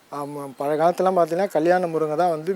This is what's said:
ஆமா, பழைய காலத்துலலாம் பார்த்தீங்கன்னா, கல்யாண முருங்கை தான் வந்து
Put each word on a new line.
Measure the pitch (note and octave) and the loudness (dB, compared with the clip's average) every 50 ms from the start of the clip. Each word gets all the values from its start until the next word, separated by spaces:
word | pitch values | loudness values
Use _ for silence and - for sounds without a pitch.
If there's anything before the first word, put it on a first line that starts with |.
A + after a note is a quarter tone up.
| _ - | _ -14
ஆமா, | D3 C#3+ C#3+ C#3+ D3 C#3+ C#3+ C#3 B2 | -10 -10 -10 -8 -10 -10 -12 -12 -8
பழைய | - C#3+ C#3+ D#3 | -6 -2 -2 0
காலத்துலலாம் | D3 D#3+ F3 F3 F3 F#3 F#3 F#3+ | 2 2 2 2 2 0 2 4
பார்த்தீங்கன்னா, | F3+ E3+ D#3 E3 F3 G3 G3 | 2 2 2 0 -2 -2 0
கல்யாண | - D#3 D#3 F3 F3+ F#3 F#3 | 0 0 2 4 2 2 2
முருங்கை | E3+ D#3+ D#3 D#3 D3+ D3+ | 0 -2 -2 -2 -2 0
தான் | D3+ F3 F3+ | 0 0 0
வந்து | E3 D#3 D#3 F3 G3 | 0 -2 -2 -4 -6